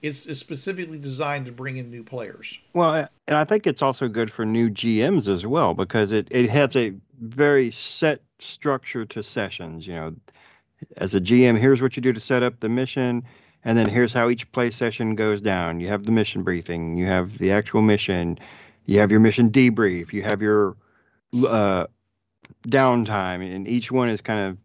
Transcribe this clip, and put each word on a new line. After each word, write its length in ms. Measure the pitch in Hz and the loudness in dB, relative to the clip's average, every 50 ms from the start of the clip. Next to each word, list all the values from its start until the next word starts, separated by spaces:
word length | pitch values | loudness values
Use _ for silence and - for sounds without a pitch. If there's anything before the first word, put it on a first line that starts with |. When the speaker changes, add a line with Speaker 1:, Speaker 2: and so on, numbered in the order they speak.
Speaker 1:
it's, 240 | - 151 143 135 - | -6 -6 -8 -8 -10
it's 140 | - 151 135 | -10 -12 -12
specifically 580 | - - 165 135 - 196 190 180 180 160 160 151 | -10 -12 -10 -10 -8 -8 -8 -8 -10 -12 -12 -12
designed 480 | 143 139 131 127 156 147 143 143 131 | -10 -10 -8 -6 -6 -4 -4 -6 -8
to 60 | 127 | -10
bring 260 | 120 120 131 135 131 131 | -12 -12 -10 -10 -10 -10
in 140 | 127 120 | -10 -12
new 120 | 120 120 113 | -14 -18 -18
players. 560 | - - 127 113 98 - - - - - - _ _ _ | -14 -12 -12 -12 -12 -14 -16 -18 -18 -18 -18 _ _ _
Speaker 2:
Well, 340 | 175 170 160 156 160 147 147 _ _ _ - | 2 2 2 2 0 -4 -4 _ _ _ 0
and 100 | 151 151 | 2 2
I 60 | 156 | 2
think 240 | 151 214 214 - 185 | 2 0 0 2 0
it's 160 | 143 - 147 | -2 0 0
also 240 | 135 131 - 139 123 | -2 0 0 -4 -4
good 240 | 107 110 117 107 | -2 -2 -4 -4
for 140 | - - 117 | -2 -4 -2
new 240 | 110 110 117 117 117 | 0 2 2 2 2
G 380 | 104 98 - 117 113 107 113 151 | 0 -2 -2 0 2 2 2 2
Ms 200 | 202 175 107 101 | 2 2 2 2
as 180 | 98 90 82 | 0 -2 0
well, 300 | 107 131 165 156 101 85 | -2 0 2 2 2 2
because 360 | - 95 95 - 113 107 98 | 0 -4 -2 0 0 0 2
it, 160 | 107 107 104 - | 0 -2 -2 0
it 180 | - 127 123 113 | 0 2 2 2
has 260 | 107 143 143 131 - | 4 2 2 4 2
a 180 | 135 120 110 95 98 - _ _ - | 0 0 0 -4 -10 -18 _ _ -16
very 500 | 117 113 117 127 147 147 143 139 131 117 | -16 -14 -2 2 2 4 6 4 4 2
set 520 | 113 - - - - - - 156 147 - _ _ _ _ | -2 -8 -12 -12 -6 -2 0 0 0 -2 _ _ _ _
structure 680 | - - - - - 151 139 131 _ - - 123 113 | -18 -18 -18 -8 -4 -4 -4 -4 _ -8 -8 -8 -8
to 160 | 107 - 113 | -8 -8 -12
sessions. 640 | 104 - - 127 104 95 - - 90 82 80 82 80 | -12 -8 -6 -6 -6 -6 -8 -10 -12 -12 -12 -14 -14
You 80 | 98 87 | -12 -10
know, 220 | 82 78 80 82 - _ _ _ _ _ _ _ _ _ _ _ _ - - - - | -8 -8 -10 -10 -12 _ _ _ _ _ _ _ _ _ _ _ _ -20 -20 -12 -8
as 160 | - 95 - | -8 -2 -2
a 60 | 98 | -2
G 260 | 90 90 117 123 127 | 0 4 6 6 6
M, 100 | 123 117 | 6 6
here's 260 | 107 117 131 139 120 | 4 6 4 4 4
what 140 | 131 131 - | 2 -2 -2
you 60 | - | -2
do 120 | 123 131 123 | -2 -2 -2
to 60 | 113 | -2
set 220 | 113 - 135 127 | -2 -2 0 0
up 200 | 120 123 120 - | 0 0 -2 -4
the 80 | - 110 | -4 -4
mission, 540 | 117 123 131 131 - 139 127 123 120 120 117 120 - _ _ _ _ _ _ | -2 -2 -2 -4 -4 -4 -2 -2 -2 -4 -6 -10 -20 _ _ _ _ _ _
and 140 | 117 113 117 | 0 2 2
then 100 | 113 107 | 2 2
here's 240 | 101 120 123 117 | 4 2 2 2
how 180 | 113 123 117 120 | 2 0 2 2
each 220 | 123 117 - - | 0 -2 -4 -8
play 200 | _ - 123 120 | _ -2 -2 -2
session 420 | 117 117 127 117 107 - 120 110 110 | -2 -2 -4 -4 -2 -2 -2 -2 0
goes 260 | 107 110 107 104 101 | 0 0 0 0 0
down. 400 | 101 107 95 90 87 85 82 85 | 0 -2 0 0 -2 -2 -4 -6
You 100 | 87 92 | -4 -4
have 140 | 104 104 101 | -4 -4 0
the 80 | 110 | 2
mission 300 | 113 113 107 - - 98 | 2 2 2 0 -2 -6
briefing, 560 | 92 92 90 85 82 - 85 82 82 82 82 87 | -4 -2 -4 -4 -4 -6 -6 -6 -6 -4 -4 -2
you 80 | 90 | -2
have 320 | 92 95 92 90 90 107 - | 0 0 0 0 -2 -6 -2
the 140 | - 92 | 0 2
actual 320 | 98 104 104 - - 113 110 | 2 2 0 0 0 2 4
mission, 560 | 107 104 101 - - 95 90 85 85 85 - - - - - - - _ _ _ | 4 4 2 0 -2 -2 -2 -2 -4 -6 -8 -10 -20 -20 -20 -20 -20 _ _ _
you 140 | - 98 101 | 0 4 4
have 120 | 104 101 | 4 6
your 80 | 104 107 | 6 8
mission 320 | 110 113 101 - 120 113 | 8 6 6 6 4 4
debrief, 640 | 107 135 127 123 113 104 113 101 90 87 85 - - | 6 6 4 4 4 2 0 0 0 -2 -8 -8 -8
you 100 | 104 95 | -6 -4
have 180 | 107 107 98 | -2 -2 0
your, 360 | 107 107 107 107 104 98 87 - _ _ _ _ _ _ _ _ _ _ - 120 127 - | 0 2 2 4 2 0 -2 -8 _ _ _ _ _ _ _ _ _ _ -2 0 0 2
uh, 380 | 110 113 104 101 95 92 85 - _ _ _ _ _ _ _ _ _ _ _ - - _ _ 120 | 2 2 2 2 2 0 -2 -4 _ _ _ _ _ _ _ _ _ _ _ -20 -20 _ _ 0
downtime, 880 | 117 135 135 131 123 120 113 104 107 101 95 92 90 90 92 92 92 | 2 4 4 4 4 2 0 0 -2 -4 -4 -4 -6 -6 -8 -8 -8
and 120 | 95 98 104 | -8 -6 -2
each 240 | 117 120 113 - | -2 -4 -2 -2
one 180 | 123 131 123 120 | -2 0 0 0
is 120 | 113 104 | -2 -4
kind 180 | - - 113 107 | -4 -4 -2 -2
of 180 | 101 95 95 92 _ | -2 -4 -6 -8 _